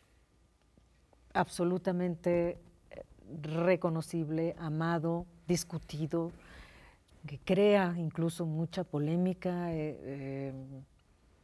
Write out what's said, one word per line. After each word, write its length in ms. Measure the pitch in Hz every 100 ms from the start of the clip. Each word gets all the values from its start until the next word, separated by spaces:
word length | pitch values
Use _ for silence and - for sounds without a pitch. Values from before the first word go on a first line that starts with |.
| _ _ _ _ _ _ _ _ _ _ _ - _ -
absolutamente, 1200 | 175 - 175 180 180 180 180 170 175 175 170 - - - _
eh, 140 | - - - 98 139
reconocible, 1120 | 147 160 175 175 175 160 156 170 151 160 165 170
amado, 680 | 165 156 165 170 160 170 175 - -
discutido, 840 | 170 - 165 - 151 156 170 165 - - - - - - - _ - 147
que 120 | 143
crea 560 | - 185 208 202 180 175
incluso 500 | 160 - 165 - 165
mucha 380 | 156 165 - 175
polémica, 880 | 147 147 170 180 180 185 175 175
eh, 260 | 165 151 131
eh, 500 | 85 139 135 135 139 135 135 135 135 _ _ _ _ _